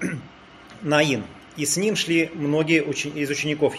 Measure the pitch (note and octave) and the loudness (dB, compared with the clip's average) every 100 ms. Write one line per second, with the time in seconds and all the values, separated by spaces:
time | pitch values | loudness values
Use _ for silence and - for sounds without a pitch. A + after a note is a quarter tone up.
0 | F#3 D3+ - - - - - - D3 D3 | -6 -6 -12 -20 -20 -20 -20 -8 2 4
1 | D3+ A#2+ F#2+ - - - D3 F3 G#3 G3 | 4 0 -4 -14 -16 -6 -2 0 0 0
2 | - E3 D#3+ E3+ C#3+ D3+ D#3 D#3+ D3 C3+ | 0 0 0 -2 0 2 4 2 2 -4
3 | D3 D3+ C#3 C#3+ D3 D3+ C#3 | -6 -4 -4 -2 -4 0 0